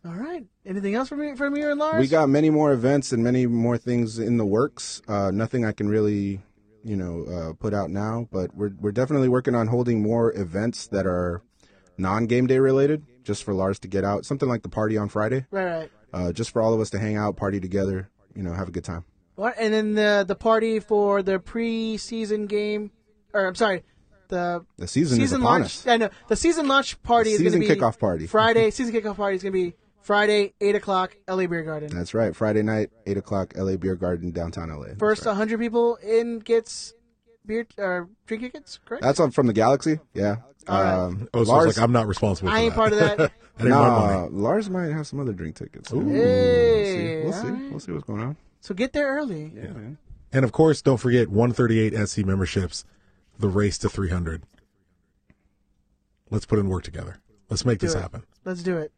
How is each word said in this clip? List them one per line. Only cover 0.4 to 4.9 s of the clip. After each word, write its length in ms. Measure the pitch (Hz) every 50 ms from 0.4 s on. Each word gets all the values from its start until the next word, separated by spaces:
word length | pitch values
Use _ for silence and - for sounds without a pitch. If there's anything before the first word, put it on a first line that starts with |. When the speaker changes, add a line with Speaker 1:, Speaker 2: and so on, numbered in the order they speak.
| 233 _ _ _ _
Speaker 1:
Anything 300 | 196 185 202 196 196 202
else 120 | 240 269 254
from 140 | 302 285 302
you, 120 | 294 277
from 200 | 240 285 285 285
you 140 | 294 302 294
and 100 | 294 285
Lars? 200 | 302 311 320 320
Speaker 2:
We 80 | -
got 200 | 135 156 160 151
many 220 | 139 135 147 156 156
more 240 | 151 151 151 147 139
events 380 | 120 113 131 143 143 - - 131
and 100 | 113 117
many 220 | 120 123 127 127
more 300 | 120 120 117 117 120 120
things 420 | 117 _ 123 120 120 117 110 107 113
in 180 | 113 110 120
the 80 | 117 110
works. 560 | 101 101 110 135 151 _ - - -